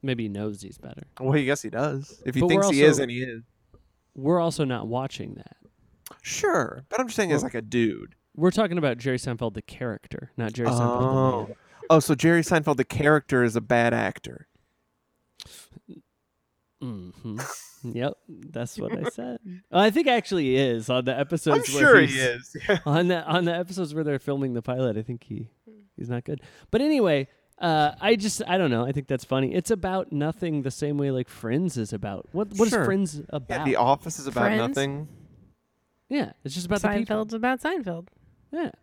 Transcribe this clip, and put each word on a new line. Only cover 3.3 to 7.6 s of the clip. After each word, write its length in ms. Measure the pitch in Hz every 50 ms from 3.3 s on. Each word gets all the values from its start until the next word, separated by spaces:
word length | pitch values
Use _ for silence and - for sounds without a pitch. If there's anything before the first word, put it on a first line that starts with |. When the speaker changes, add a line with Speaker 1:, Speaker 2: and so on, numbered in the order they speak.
| 117 113 117 _ _ _ _ _ _ - _ _ _ _ _ _ _
Speaker 1:
we're 260 | - 131 143 170 180
also 240 | 170 165 156 - 156
not 220 | 135 123 117 104 110
watching 460 | 113 123 131 135 - - 92 - -
that. 220 | - - - - _ _ _ _ _ _ _ _ _ _ - - _ _
Speaker 2:
Sure. 640 | - - - - 415 359 180 131 98 - 127 135 _
But 120 | - 220
I'm 60 | 254 240
just 80 | 220
saying 140 | - 214 175 151
as, 100 | 131 -
Speaker 1:
We're 40 | 127
Speaker 2:
like, 60 | -
a 80 | 120